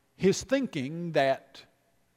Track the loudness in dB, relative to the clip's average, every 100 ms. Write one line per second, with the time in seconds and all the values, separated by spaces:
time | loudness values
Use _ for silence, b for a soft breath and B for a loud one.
0 | _ 0 2 2 0 -2 -2 -4 -6 -6
1 | -2 2 2 0 -6 -20 -20 _ _ _
2 | _